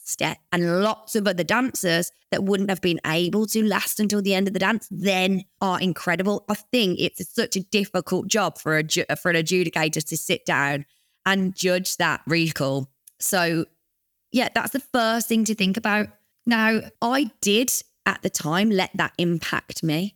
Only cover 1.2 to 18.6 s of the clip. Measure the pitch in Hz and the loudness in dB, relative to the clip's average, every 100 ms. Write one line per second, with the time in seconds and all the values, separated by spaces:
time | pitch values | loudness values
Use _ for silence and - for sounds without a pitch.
1.2 | 202 180 156 220 254 - 185 165 175 _ | 0 0 0 0 0 -2 0 0 0 _
2.2 | - - 196 202 196 185 180 160 - 160 | -6 -4 0 0 0 0 0 -2 -2 0
3.2 | 175 208 220 220 214 185 - - 208 208 | 0 0 0 2 2 0 -2 -2 0 0
4.2 | 196 190 196 185 196 220 - 170 190 185 | 2 2 2 0 0 0 -4 -4 0 2
5.2 | 185 190 - - 196 180 185 160 - 170 | 2 0 -2 -4 -2 0 0 -2 -2 0
6.2 | 190 202 - 208 - 247 196 175 175 - | 0 -2 -2 -8 -2 0 2 2 -2 -4
7.2 | 185 - 220 196 180 208 196 185 - 185 | -10 -4 -2 -2 -2 -2 0 -2 -2 -2
8.2 | 190 220 180 - - 156 156 175 - 147 | 0 0 0 -2 0 0 0 -2 -2 -2
9.2 | 180 165 160 180 165 165 160 156 - 160 | 0 0 2 2 2 0 -2 -2 -4 -6
10.2 | - 180 - 143 143 143 143 _ _ _ | -2 -4 0 0 0 -2 -6 _ _ _
11.2 | 185 196 185 185 185 180 185 - 170 143 | 0 2 0 0 0 0 -2 -2 -2 -2
12.2 | - 170 165 - 135 139 135 _ - - | 0 0 0 0 -2 -2 -4 _ -20 -8
13.2 | - 190 170 165 - _ _ _ _ _ | -2 0 2 0 -4 _ _ _ _ _
14.2 | _ 254 226 233 247 269 - 254 226 233 | _ -2 0 -2 -2 -6 -2 0 2 0
15.2 | - 226 220 214 190 190 214 208 214 - | 0 0 0 0 0 0 0 0 -2 -8
16.2 | _ _ - 233 220 220 - - 233 269 | _ _ 0 2 4 2 -2 -4 0 0
17.2 | 240 - 202 208 254 - - _ - 190 | 0 -2 2 2 2 -2 -6 _ -4 -2
18.2 | 190 - 147 170 | -2 -4 -2 2